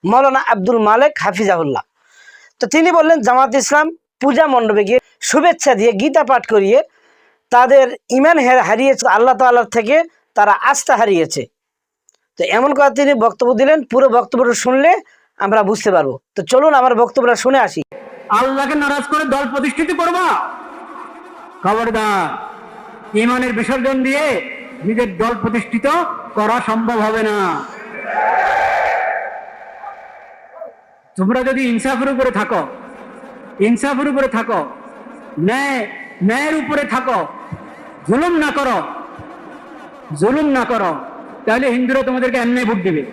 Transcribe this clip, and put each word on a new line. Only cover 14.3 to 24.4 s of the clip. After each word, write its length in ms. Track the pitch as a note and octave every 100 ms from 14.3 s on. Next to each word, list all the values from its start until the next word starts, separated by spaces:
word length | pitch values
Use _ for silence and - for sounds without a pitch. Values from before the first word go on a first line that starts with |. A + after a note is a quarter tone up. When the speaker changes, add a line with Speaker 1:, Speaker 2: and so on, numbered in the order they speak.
| A#3+ B3
Speaker 1:
শুনলে 460 | A#3+ A#3+ C4 D4+ G4 - _ _ _
আমরা 260 | F#3+ A3
বুঝতে 280 | G3 G#3+ A3
পারবো। 280 | F#3 C#3 C3 _ -
তো 80 |
চলুন 300 | D#3+ B3+ D4+
আমার 220 | C#4 B3+ A#3
বক্তব্যটা 400 | A#3+ - A#3+ A#3
শুনে 240 | B3 C4+
আসি। 220 | G#3 - - - - - -
Speaker 2:
আল্লাহকে 460 | A3 B3+ C4+ C#4+ D4+
নারাজ 280 | C#4+ C#4+
করে 200 | C#4 D4+
দল 260 | D4+ C4+ C#4
প্রতিষ্ঠিত 400 | C4+ C#4+ - D#4+
করবা? 580 | E4+ E4+ F4 F4 - - - - - - - - - - - - -
খবরদার, 880 | F3+ A3 A3+ A3 G#3+ G3+ D#3+ B2 A2+ - - - - - - G#3
ঈমানের 360 | A#3 B3 B3+
বিসর্জন 500 | A3+ A3+ C4+ B3+ C4
দিয়ে 500 | C4 C#4 D4+ G#3